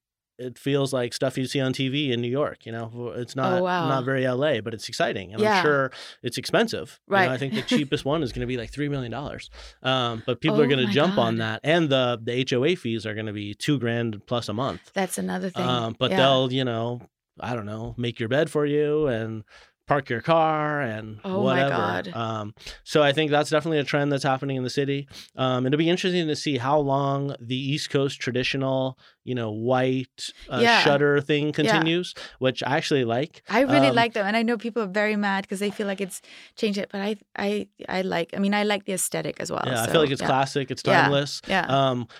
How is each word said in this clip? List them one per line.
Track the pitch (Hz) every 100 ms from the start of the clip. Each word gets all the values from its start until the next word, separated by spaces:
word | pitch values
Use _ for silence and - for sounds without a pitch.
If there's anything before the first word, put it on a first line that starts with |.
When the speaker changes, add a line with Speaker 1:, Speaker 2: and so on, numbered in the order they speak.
| _ _ _ -
Speaker 1:
it | 127 120
feels | - 139 135
like | 131 123
stuff | - 135 131
you | 131
see | 143
on | 131
T | 131 135
V | 139 147
in | 117
New | 120
York, | 131 131 - -
you |
know? | 113 113
W-, | 120 120
it's | 98 120 135
Speaker 2:
Oh, |
Speaker 1:
not, | 135 180
Speaker 2:
wow. | 185 180 160
Speaker 1:
not | 135
very | 127 135 131
L | 127
A, | 151 120
but | 104
it's | 110 -
exciting. | 117 196 113 92
And | 104
Speaker 2:
Yeah. | 214 196
Speaker 1:
I'm |
sure | 151 143 131 - - -
it's | 123 -
expensive. | - 165 220 98 - - -
You |
know, | 196
Speaker 2:
Right. | 180
Speaker 1:
I | 127
think | 135
the | 214
Speaker 2:
<laughs> | - 247
Speaker 1:
cheapest | 139 147
one | 135 160
is | 135
gonna | 123 120
be, | 127
like, | 113
three | - 147
million | 143 120
dollars. | 117 139 - - - - -
Um, | 131 131 120 113 120
but | 120
people | - -
are |
Speaker 2:
Oh | 143
Speaker 1:
gonna | 135 123
Speaker 2:
my |
Speaker 1:
jump | 123 165 196
on | 117 113
Speaker 2:
God. |
Speaker 1:
that. | 110 110
And | 139 170 160
the, | 135 123 120
the | 113
H | 123 135
O | 127
A | 143
fees | 175 120 113 107
are |
gonna | 107 110
be | 104 104
two | 104 - 143
grand | 117 117 117 104 -
plus | 123 110
a |
month. | 104 131 87 -
Speaker 2:
That's | - 185 -
another | 185 185 190
thing. | 175 147
Speaker 1:
Um, | 123 113 113
but | 127
Speaker 2:
Yeah. | 113
Speaker 1:
they'll, | 135 131 131
you | 131
know, | 127 113 117 123 - _ _ -
I | 107
don't | 123 104
know, | 110 117 117
make | 120 117
your | 113
bed | 131 160
for | 156 147
you | 147 151 151 151
and | 113 110 110 104 - - _ -
park | 143 135
your | 120
car | - 165 156 156 151 147
and | 127 107 107 110
Speaker 2:
Oh | - -
my | - -
Speaker 1:
whatever. | 139
Speaker 2:
God. | 87 175 180 190
Speaker 1:
Um, | 117 113 110 104 - - -
so | - 156
I | 143
think | 143 156
that's | 147 147
definitely | 151 156 156
a |
trend | 131 147 143
that's | 139
happening | 143 131 139 135
in |
the | 127
city. | - 139 139 139 - - -
Um, | 131 127 127
it'll | 147
be | 165
interesting | 180 190 180 160
to | 143
see | 156 135
how | 131 151
long | 143 135 139 139 139 135
the | 117 127
East | 139 135 -
Coast | 143 135 -
traditional, | - 123 127 139 135 131 131 127 - _
you | -
know, | 123 113
white, | 107 113 127 131 131 127 - - - -
uh, | 131
Speaker 2:
Yeah. | 233 226
Speaker 1:
shutter | 165 143 147 143
thing | 143 147 151
Speaker 2:
Yeah. |
Speaker 1:
continues, | 147 185 208 165 170 180 - - -
which | 131 123
I | - 147
actually | - 147
like. | 117 120 151 - -
Speaker 2:
I | 202
really | 269 277 277
Speaker 1:
Um, | 240
Speaker 2:
like | 233
them, | 233 196
and | 220
I |
know | 226 240
people | 233 226
are | 208
very | 196 208 208
mad | 202 196 196
'cause | 190
they | 208
feel | 196 202
like | 196
it's | 196 - - - - -
changed | 220 202
it, | -
but | 202
I, | 202 214 _ -
I, | 202 208 202 - -
I | 185
like, | 190 175 170
I | -
mean, | 196
I | 208
like | 208 202 202
the |
aesthetic | 185 - 165 160 -
as | -
well, | - -
Speaker 1:
Yeah, | 123
I | 113
Speaker 2:
so, |
Speaker 1:
feel | 160
like | 151
it's | 135
Speaker 2:
yeah. | -
Speaker 1:
classic, | 135 135 151 131
it's | 127 -
Speaker 2:
Yeah. | 180
Speaker 1:
timeless. | 131 143 143 - -
Speaker 2:
Yeah. | 190 165
Speaker 1:
Um, | 135 135 123 117